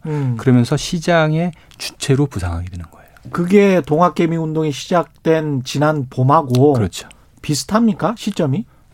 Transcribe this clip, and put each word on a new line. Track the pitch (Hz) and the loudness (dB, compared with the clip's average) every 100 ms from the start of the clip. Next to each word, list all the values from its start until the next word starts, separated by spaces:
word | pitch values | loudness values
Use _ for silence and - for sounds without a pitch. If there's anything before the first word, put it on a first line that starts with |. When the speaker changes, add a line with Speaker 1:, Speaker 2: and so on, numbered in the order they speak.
| 160 | -6
Speaker 1:
음. | 151 135 117 | -4 -4 0
Speaker 2:
그러면서 | 131 123 117 | 2 4 2
시장의 | 147 - 175 165 170 156 156 175 - _ - | -2 -4 -4 0 2 2 0 -4 -6 _ -16
주체로 | - - - 135 | -14 -6 0 0
부상하게 | 143 - 87 85 87 | 0 -2 -4 -6 -8
되는 | 87 80 | -12 -14
거예요. | - - _ - | -20 -20 _ -8
Speaker 1:
그게 | - 175 202 202 185 | -4 2 4 6 2
동학개미 | 139 151 175 - 170 165 | 2 2 2 2 0 0
운동이 | 160 156 156 | -2 -2 -2
시작된 | 131 - 180 160 _ 160 160 156 139 | -4 -2 -2 -2 _ 0 0 0 -4
지난 | 127 139 147 156 131 | -4 0 0 0 -4
봄하고 | - 131 156 143 123 147 | -2 2 2 2 2 4
Speaker 2:
그렇죠. | 127 95 - - - _ _ | 2 -2 -6 -16 -20 _ _
Speaker 1:
비슷합니까? | - 147 - 214 233 170 156 233 | -6 -6 -2 0 0 0 -4 -4
시점이? | - 196 156 143 - _ _ | -6 -2 -2 -2 -6 _ _